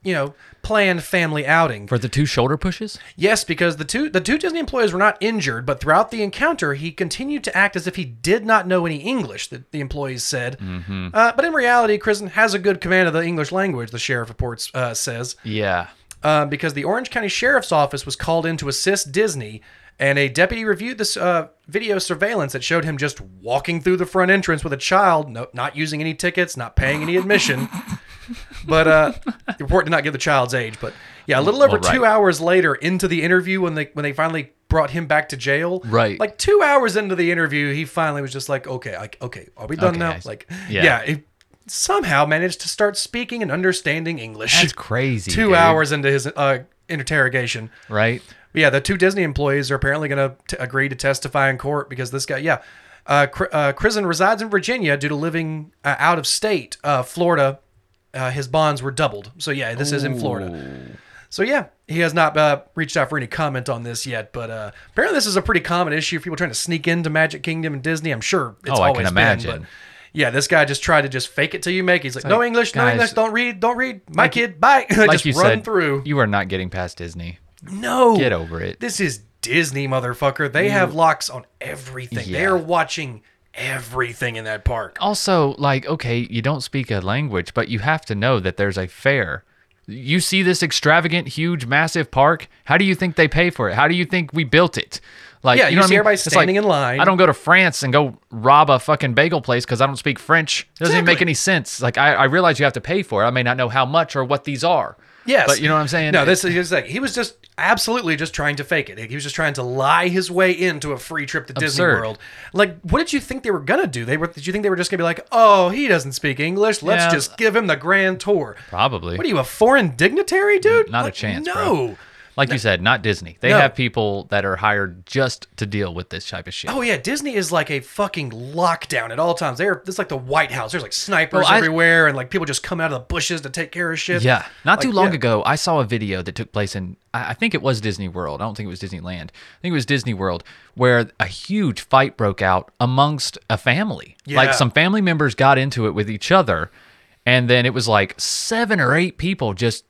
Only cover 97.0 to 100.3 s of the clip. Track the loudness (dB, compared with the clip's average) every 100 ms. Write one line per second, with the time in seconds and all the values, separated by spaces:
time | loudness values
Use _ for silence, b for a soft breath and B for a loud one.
97 | 2 6 4 4 4 6 6 2 2 2
98 | 2 -4 _ -2 6 6 8 4 4 0
99 | 2 2 2 0 0 -2 0 0 0 0
100 | -4 -6 2